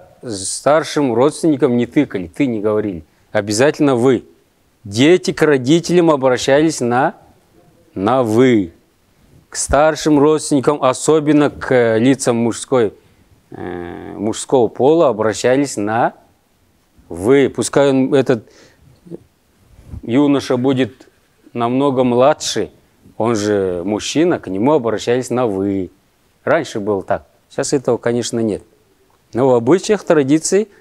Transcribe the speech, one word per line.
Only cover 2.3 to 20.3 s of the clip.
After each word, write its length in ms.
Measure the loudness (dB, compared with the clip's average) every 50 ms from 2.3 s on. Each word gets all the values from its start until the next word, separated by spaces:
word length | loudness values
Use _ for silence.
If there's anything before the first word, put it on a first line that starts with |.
| -6 -4 -2
не 160 | -2 -2 -2
говорили. 420 | -2 -2 -2 -2 -2 -4 -8 -10 -14 _ _ _ _ _ -4
Обязательно 640 | -4 -2 -2 0 2 2 2 2 2 0 2 2 2
"вы". 260 | 2 2 2 2 -2 -8 _ _ _ _ _ _ _ _ _ _ -18
Дети 480 | -8 0 2 4 4 4 4 2 -2 -2
к 80 | 0
родителям 680 | 2 2 2 2 2 2 2 2 2 2 2 2 4 4
обращались 680 | 2 2 2 2 0 2 2 2 2 2 2 2 0 -2
на, 360 | -2 -2 0 0 0 0 -2 -6 -16 _ _ _ _ _ _ _ _ _ _ _ _ _ _
на 300 | -4 -2 0 0 0 0
"вы". 480 | 2 2 4 4 4 4 2 0 -2 -8 _ _ _ _ _ _ _ _ _ _ _ _ _ _ _
К 80 | -12 -10
старшим 600 | -4 -2 0 2 2 2 0 0 0 2 2 4
родственникам, 640 | 4 4 2 0 0 -2 -2 0 0 0 0 0
особенно 680 | 0 -2 -2 0 0 0 0 2 2 2 2 2 2 0
к 480 | -2 -6 -4 0 0 2 2 2 2 2
лицам 400 | 2 2 2 2 0 -2 0 0
мужской, 560 | 0 -2 -4 -6 -6 -2 0 0 0 0 -4 -8 _ _ _ _ _ _ _ _ _ _
э, 640 | -18 -14 -12 -12 -10 -12 -12 -12 -14 -14 -16 -16 -10 -6
мужского 520 | -6 -6 -6 -6 -4 0 2 2 2 0
пола, 400 | 0 0 0 2 4 4 2 2
обращались 680 | 0 0 -2 -2 -2 0 0 0 2 2 0 -2 -4
на 380 | -6 -4 -2 -2 0 -2 -2 -4 -8 _ _ _ _ _ _ _ _ _ _ _ _ _ _ _ _ _ -16
вы, 400 | -12 -4 0 2 4 4 2 2 0
пускай 360 | -4 -8 -2 0 2 2 2
он, 260 | 2 2 0 2 0
этот 340 | 0 2 0 -2 -2 -4 _ _ -20 -20 _ _ _ _ _ _ _ _ -20 -20 -20 _ _ _ _ _ _ _ _ _ _ _ -20 -20 -18 -18 -14
юноша 540 | -8 -2 0 2 2 2